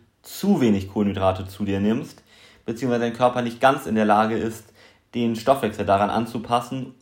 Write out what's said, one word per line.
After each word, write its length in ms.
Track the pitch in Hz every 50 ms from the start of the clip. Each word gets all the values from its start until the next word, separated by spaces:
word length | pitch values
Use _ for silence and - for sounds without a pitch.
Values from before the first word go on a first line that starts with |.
| _ _ _ _
zu 380 | _ - - - - 196 202 170
wenig 280 | 131 113 104 95 95 -
Kohlenhydrate 600 | - 107 104 101 92 95 95 92 92 95 95 -
zu 160 | - - 104
dir 160 | 98 98 98
nimmst, 420 | 101 104 113 135 165 - - - _ _ _ - - - - _ _
beziehungsweise 380 | - 117 113 135 123 120 120
dein 100 | 120 117
Körper 300 | 113 117 127 123 123 123
nicht 180 | 120 117 117 -
ganz 260 | - 131 139 143 -
in 100 | - 110
der 80 | 110 107
Lage 320 | 104 104 104 110 110 113
ist, 280 | 104 98 113 113 - - - _ _ - - _ _ _ _ -
den 180 | 120 120 117 113
Stoffwechsel 500 | 113 - 131 135 135 120 104 104 - 98
daran 240 | 101 98 98 104 95
anzupassen, 840 | - 110 117 113 - 120 110 - 117 123 123 - 135 131 123 - - _